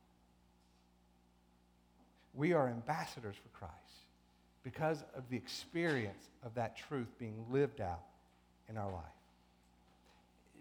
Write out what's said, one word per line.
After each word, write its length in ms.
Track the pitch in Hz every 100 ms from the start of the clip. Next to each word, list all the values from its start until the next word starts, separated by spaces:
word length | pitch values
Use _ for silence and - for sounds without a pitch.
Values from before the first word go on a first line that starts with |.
| - - - - - - - - - _ - - - - - - - _ - - - - -
We 180 | 127 151
are 160 | 170 131
ambassadors 680 | 117 113 160 160 - 110 98
for 120 | - -
Christ 160 | 92 - - - - - - - - -
because 420 | 131 - 156 156 - 135
of 120 | 123
the 60 | 123
experience 920 | - - - 170 170 139 104 95 - -
of 100 | 120
that 220 | 117 110 -
truth 320 | - 143 117 -
being 280 | 117 110 113
lived 300 | 131 143 -
out 220 | 95 87 - - - - - - -
in 80 | 110
our 160 | 101
life. 120 | 90 78 - - - - - - - - - - - - - - -